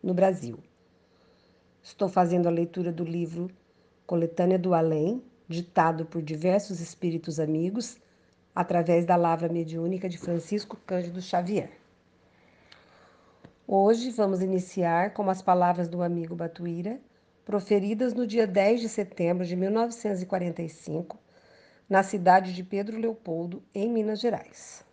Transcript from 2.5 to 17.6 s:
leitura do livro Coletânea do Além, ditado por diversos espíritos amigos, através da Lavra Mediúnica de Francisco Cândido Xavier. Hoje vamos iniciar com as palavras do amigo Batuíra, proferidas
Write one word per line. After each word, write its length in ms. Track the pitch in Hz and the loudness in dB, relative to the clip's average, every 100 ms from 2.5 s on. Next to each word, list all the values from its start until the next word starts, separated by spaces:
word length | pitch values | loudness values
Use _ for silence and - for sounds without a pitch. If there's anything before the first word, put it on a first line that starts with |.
leitura 400 | 170 170 180 175 | 2 -2 -2 -6
do 120 | 165 | -4
livro 460 | 170 170 165 165 180 - _ _ _ _ - | -4 -4 -6 -6 -10 -10 _ _ _ _ -4
Coletânea 500 | 175 165 165 180 185 | 0 0 2 2 4
do 160 | 180 | 4
Além, 500 | 175 160 156 160 247 - _ _ | 4 4 2 0 -2 -8 _ _
ditado 580 | 165 175 - 165 160 160 | -8 -2 4 4 4 -4
por 160 | 175 | -6
diversos 580 | 156 156 175 196 202 180 | -6 -2 2 2 0 -10
espíritos 600 | 170 - 180 165 165 151 | -10 -4 -4 -4 -6 -4
amigos, 580 | 156 156 170 208 220 - _ _ _ _ _ - | 0 0 0 -2 -8 -12 _ _ _ _ _ -4
através 500 | 175 175 170 170 170 | 0 0 4 2 4
da 100 | 175 | 4
Lavra 320 | 170 165 165 | 4 2 0
Mediúnica 640 | 170 160 165 165 185 185 | -2 -4 -4 -4 -4 -6
de 80 | 170 | -8
Francisco 580 | - 170 165 208 - - - | -4 -4 -2 -6 -6 -16 -6
Cândido 340 | 180 175 175 | -4 -4 -8
Xavier. 560 | 180 180 180 208 - - _ _ _ _ _ _ _ _ _ - _ _ - _ _ _ - _ - | -4 -2 0 -2 -4 -12 _ _ _ _ _ _ _ _ _ -20 _ _ -20 _ _ _ -20 _ -2
Hoje 420 | 196 196 233 247 | 2 4 4 0
vamos 300 | 226 202 190 | 0 0 2
iniciar 720 | 185 190 180 - 175 165 185 | 0 0 -2 -2 0 2 0
com 160 | - 190 | -2 -2
as 120 | 185 | -2
palavras 460 | 190 180 175 175 175 | 2 4 4 2 -2
do 140 | 175 | -2
amigo 340 | 175 175 165 170 | -2 -2 -4 -6
Batuíra, 640 | 165 165 170 170 180 254 - _ _ _ | -8 -8 -8 -6 -6 -10 -14 _ _ _
proferidas 680 | - 202 | -4 -4